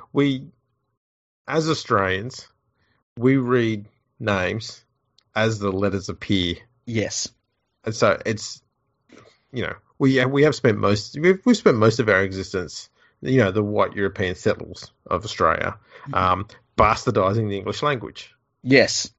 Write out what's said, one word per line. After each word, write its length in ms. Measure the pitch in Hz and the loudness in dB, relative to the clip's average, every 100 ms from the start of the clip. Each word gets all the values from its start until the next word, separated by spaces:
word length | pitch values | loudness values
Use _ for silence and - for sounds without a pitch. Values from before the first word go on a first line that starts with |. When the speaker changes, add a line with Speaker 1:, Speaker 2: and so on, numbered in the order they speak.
| - | -4
Speaker 1:
we, 360 | 139 143 131 143 _ _ _ _ _ _ _ _ _ - | 0 0 -2 -10 _ _ _ _ _ _ _ _ _ -4
as 200 | 151 160 | -2 0
Australians, 800 | 147 - 107 95 95 123 - - _ _ _ _ _ _ - | -2 0 0 2 -2 -6 -12 -20 _ _ _ _ _ _ -2
we 200 | 123 135 | 2 2
read 500 | 123 127 117 107 104 _ _ - | 2 0 0 -4 -10 _ _ -6
names 640 | 110 98 90 110 - - _ _ _ _ _ | -2 0 -2 -4 -8 -16 _ _ _ _ _
as 240 | 110 113 107 | -2 0 0
the 120 | 101 | -2
letters 360 | 95 101 98 98 | -2 -2 -2 -6
appear. 480 | 95 - 98 87 - - _ - | -10 -2 0 0 -4 -12 _ -6
Speaker 2:
Yes. 420 | 110 98 - - _ _ _ _ _ | -4 -4 -6 -10 _ _ _ _ _
Speaker 1:
And 100 | - | -10
so 260 | 113 107 80 110 | 0 2 2 -4
it's, 360 | 107 - - _ _ _ _ _ - - _ _ | -6 -10 -16 _ _ _ _ _ -20 -20 _ _
you 100 | 123 | -8
know, 100 | 85 - _ - | -6 -8 _ 0
we, 260 | 135 131 127 | 2 2 2
we 160 | 139 | 4
have 100 | 151 | 2
spent 240 | 131 120 104 | 4 0 2
most, 400 | 98 107 - 147 | 2 0 -2 0
we've, 220 | 175 190 | 0 2
we've 120 | 247 233 | 2 4
spent 200 | 202 117 | 4 4
most 220 | 110 113 | 4 4
of 80 | 107 | 2
our 140 | 95 | 2
existence, 680 | 98 95 92 95 80 - - _ _ _ | 2 -4 -6 -6 -6 -12 -20 _ _ _
you 180 | 135 131 | 0 2
know, 120 | 98 | 4
the 100 | 104 | 2
white 320 | 104 104 98 | 0 0 -2
European 400 | 101 98 98 92 92 | -2 -4 -2 -4 -2
settlers 560 | 107 - 80 - - _ - | -2 -2 -6 -18 -20 _ -4
of 180 | 90 | -4
Australia, 520 | 107 - 82 85 - - _ - | -4 0 2 2 -4 -8 _ -18
Speaker 2:
Mm-hmm. 100 | 143 90 | -6 0
Speaker 1:
um, 320 | 92 92 104 - _ - | 0 0 -4 -16 _ 2
bastardizing 720 | 107 113 127 110 95 110 107 | 2 2 0 0 0 0 -4
the 80 | 98 | -4
English 260 | 101 104 | -6 -4
language. 520 | 147 127 - - - _ _ _ | -4 -4 -8 -16 -20 _ _ _
Speaker 2:
Yes. 480 | 123 135 98 - - | 4 6 6 0 -6